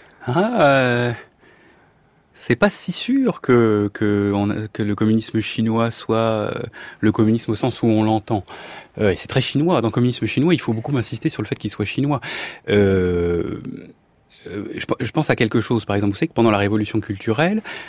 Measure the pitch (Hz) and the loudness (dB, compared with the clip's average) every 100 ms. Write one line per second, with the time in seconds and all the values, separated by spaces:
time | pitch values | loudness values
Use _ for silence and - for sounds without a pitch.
0 | - _ - 139 220 233 147 135 127 120 | -20 _ -2 0 0 4 4 4 2 0
1 | 120 113 - _ _ _ _ _ _ _ | -2 -4 -12 _ _ _ _ _ _ _
2 | _ _ _ - - - 202 - - - | _ _ _ -14 -2 2 2 0 -6 -6
3 | - 269 247 - - 123 113 104 104 - | 0 0 0 -2 4 6 6 4 0 0
4 | 104 104 101 101 101 104 110 - 104 101 | 0 2 2 2 0 -2 -6 -4 -4 0
5 | 110 110 - 113 - - 113 113 117 - | 2 2 0 -4 -4 -2 0 0 -2 -4
6 | - 113 113 110 104 - - - - - | -2 0 2 0 -4 -6 -10 -14 -20 -2
7 | 107 101 110 113 - 107 131 - 120 107 | 0 4 2 2 0 -2 -2 0 2 4
8 | 107 110 - 110 - - - - - - | 2 0 0 -4 -4 -16 -16 -18 -16 0
9 | 104 87 - 131 - 123 165 147 107 120 | 0 0 -2 -2 0 0 2 2 0 2
10 | 123 120 110 - 160 160 - 113 123 139 | 0 0 -2 0 2 0 0 -4 -2 -2
11 | - 120 - - 107 - 104 - 104 - | -2 -4 -4 -4 -6 -6 -6 -4 -4 -2
12 | 139 139 - - - - - 101 98 95 | -2 -2 -4 -10 -10 -10 2 4 6 4
13 | 90 87 87 85 - - - - - - | 2 0 0 0 -2 -6 -10 -14 -16 -20
14 | _ _ _ - - 101 101 101 - - | _ _ _ -20 -12 -10 -10 -10 -6 -4
15 | 123 - 147 123 113 120 - 120 - 101 | -2 -2 0 2 2 0 0 -2 0 0
16 | 101 101 113 - 113 101 101 107 107 110 | 0 -2 -2 2 4 4 2 0 0 -4
17 | - 101 - 110 170 214 - - | -4 -6 -2 0 0 0 -6 -14